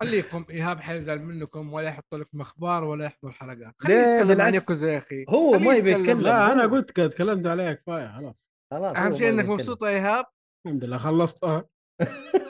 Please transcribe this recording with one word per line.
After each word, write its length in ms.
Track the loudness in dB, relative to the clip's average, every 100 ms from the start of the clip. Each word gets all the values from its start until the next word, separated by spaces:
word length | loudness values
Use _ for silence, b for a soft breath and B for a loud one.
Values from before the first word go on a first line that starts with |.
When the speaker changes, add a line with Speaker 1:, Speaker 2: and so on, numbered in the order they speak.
Speaker 1:
خليكم، 420 | -2 -2 -2 -8 -10
إيهاب 300 | -6 -4 -4
حيزعل 420 | -8 -8 -6 -6
منكم 500 | -8 -10 -12 -12 -10
ولا 160 | -6 -6
يحط 260 | -8 -12
لكم 260 | -14 -12 -14
أخبار 440 | -14 -8 -4 -2
ولا 200 | -4 -6
يحضر 260 | -8 -12 -18
حلقات. 300 | -16 -18 -18
Speaker 2:
ليه؟ 140 | -20 -4
Speaker 1:
خليه 180 | 2 4
يتكلم 340 | 4 4 4
عن 60 | 4
Speaker 2:
بالعكس. 180 | 4
Speaker 1:
ياكوزا 380 | 2 0 -2 -2
يا 60 | -2
أخي. 260 | -6 -10 0
Speaker 2:
هو 240 | 2 6
Speaker 1:
خليه 160 | 6 6
Speaker 2:
ما 60 |
يبي 160 | 4 4
Speaker 1:
يتكلم. 140 | 4
Speaker 2:
يتكلم. 160 | 2 2
Speaker 3:
لا، 320 | 4 4 4
أنا 120 | 4
Speaker 2:
هو 40 | 4
Speaker 3:
قلت 220 | 2 0
كده، 160 | 0 0
تكلمت 400 | 0 -2 -2 -2
عليها 260 | -2 -4
كفاية، 400 | -6 -8 -8 -10
خلاص. 220 | -14 -16 -18 _ _ _
Speaker 2:
خلاص، 240 | -6 -4 -2
Speaker 1:
أهم 140 | -2
Speaker 2:
هو 60 | 0
Speaker 1:
شيء 100 | 0
Speaker 2:
ما 60 |
Speaker 1:
إنك 120 | 0
Speaker 2:
يبي 80 | 0
Speaker 1:
مبسوط 240 | -4 -6 -4
Speaker 2:
يتكلم. 140 | -2
Speaker 1:
يا 60 | 0
إيهاب. 280 | 0 0 -4 _ _ _ -8
Speaker 3:
الحمد 180 | -6
لله، 120 | -6 -4
خلصتها. 680 | 0 2 0 0 -2 -2 -6 _ _ -6 -6 -6 -2 -2